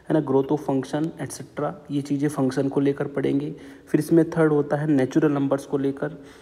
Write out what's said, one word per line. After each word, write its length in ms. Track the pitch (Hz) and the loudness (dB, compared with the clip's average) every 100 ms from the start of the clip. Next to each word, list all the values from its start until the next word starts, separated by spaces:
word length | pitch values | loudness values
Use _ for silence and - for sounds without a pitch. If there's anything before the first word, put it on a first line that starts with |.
| - | -2
है 40 | |
ना, 120 | 156 | 0
growth 280 | 139 135 135 | 2 2 2
of 140 | 151 - | -2 -2
function, 400 | 135 127 151 160 - | -4 -2 -4 -4 -6
et 120 | 139 | -10
cetera, 400 | - 135 - 147 - - | -12 -12 -6 -6 -8 -6
ये 120 | 143 | -6
चीज़ें 260 | 139 143 147 | -2 -2 -2
function 400 | 143 131 131 135 | 0 0 0 0
को 120 | 143 | 2
लेकर 260 | 139 139 139 | 0 0 -4
पढ़ेंगे। 480 | - 135 139 147 - - - - | -4 -2 0 -4 -8 -16 -20 -4
फिर 120 | 151 | -2
इसमें 300 | 156 165 160 | 4 4 4
third 220 | 165 156 | 4 4
होता 240 | 147 143 147 | 4 2 0
है 100 | 156 | 2
natural 460 | 143 131 160 156 | 2 2 4 2
numbers 340 | 143 139 135 - | 2 0 0 -2
को 120 | 143 | -2
लेकर, 460 | 139 139 147 156 - - | -2 -2 -6 -8 -18 -20